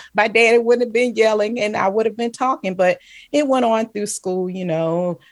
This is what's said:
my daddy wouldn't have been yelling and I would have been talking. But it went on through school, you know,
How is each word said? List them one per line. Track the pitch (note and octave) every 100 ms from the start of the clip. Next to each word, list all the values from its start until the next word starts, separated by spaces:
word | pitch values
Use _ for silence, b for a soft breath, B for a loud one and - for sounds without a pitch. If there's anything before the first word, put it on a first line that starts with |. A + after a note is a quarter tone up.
| B
my | G#3 A3
daddy | A3+ A3+ A#3+
wouldn't | A#3 A#3+ A#3+
have |
been | A3 B3 A3
yelling | A3 G#3+ G#3 A#3
and | G#3+ G#3+
I | F#3+
would | G#3 A3
have | G#3+
been | A#3
talking. | - C4 C4 F#3+ F#3
But | F#3 F3+ B B B
it | D4 C#4+
went | C4 A#3
on | A3+ A3+
through | G#3 G#3
school, | - F#3+ F#3 F#3
you | F#3 F3+
know, | D#3+ E3 E3+ F3+ E3+ b